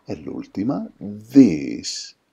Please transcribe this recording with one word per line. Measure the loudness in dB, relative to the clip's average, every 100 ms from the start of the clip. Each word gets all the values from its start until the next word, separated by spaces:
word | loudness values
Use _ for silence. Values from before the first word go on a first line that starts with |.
| -16
E |
l'ultima, | -14 -12 -12 -12 -8 -4 -6 -8 -14
this | -14 -14 2 6 8 6 -6 -10 -10 -12 -14 -20 _